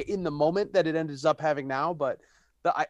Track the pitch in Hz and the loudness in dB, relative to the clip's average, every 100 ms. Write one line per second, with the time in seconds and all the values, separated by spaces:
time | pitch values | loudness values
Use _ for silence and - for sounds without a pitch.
0 | 156 196 170 147 156 185 202 196 160 160 | -2 -4 -2 2 2 2 0 2 2 0
1 | 156 139 156 151 156 147 135 135 160 165 | -2 -2 0 2 0 -2 -2 -2 -2 -2
2 | 135 110 _ _ _ _ 170 - 156 | -4 -4 _ _ _ _ -2 0 -2